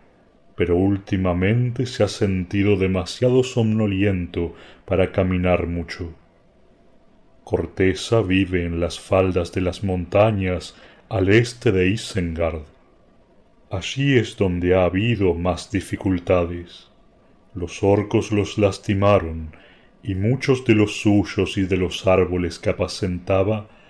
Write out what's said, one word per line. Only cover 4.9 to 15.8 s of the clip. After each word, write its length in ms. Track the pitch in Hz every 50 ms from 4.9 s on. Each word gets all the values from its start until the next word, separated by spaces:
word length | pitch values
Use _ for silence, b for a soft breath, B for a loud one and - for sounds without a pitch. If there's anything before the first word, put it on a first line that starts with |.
| 95 90 92 92
caminar 540 | - 101 95 92 92 90 90 90 90 85 82
mucho. 480 | 82 85 85 82 - - - 90 82 82 - _ _ _ _ _ _ _ _ _ _ _ _ _ _ _ _ _ _ _ _ _ _ _ _ _
Corteza 800 | - - 82 85 - - - 95 95 90 - - - 117 113
vive 420 | 104 90 92 92 98 87 92 87 85
en 160 | 85 85 85
las 200 | 85 82 - -
faldas 520 | - - 101 95 95 92 87 92 85 - -
de 80 | 98
las 220 | 92 90 87 - -
montañas 920 | 98 92 90 87 - - 101 107 113 107 98 95 92 90 85 - - B B B B B B B -
al 200 | - 98 95 95
este 420 | 104 117 120 120 - - - 117
de 180 | 95 92 92 92
Isengard. 720 | 104 113 - - - 95 87 85 82 82 85 80 78 78 73 - _ _ _ _ _ _ _ _ _ _ _ _ _ - _ _ _ _ _ _
Allí 500 | - 90 82 - - 135 139 139 135 120
es 180 | 104 - -
donde 380 | - 101 92 87 87 85 90 92
ha 100 | 92 90
habido 480 | 87 87 95 110 120 117 95 101 90 82
más 380 | 85 87 90 87 85 - -
dificultades. 1200 | - 92